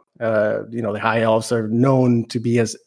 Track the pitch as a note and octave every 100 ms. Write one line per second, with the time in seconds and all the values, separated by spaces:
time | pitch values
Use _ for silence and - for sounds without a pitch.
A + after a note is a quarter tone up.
0 | _ - A2+ G#2+ G#2+ G#2+ G#2+ A#2 A2 G#2
1 | A2 A2+ A2+ A2+ - A#2 A2 A#2 C3+ C3
2 | B2+ A#2 A2+ B2 A#2 A#2 A2 -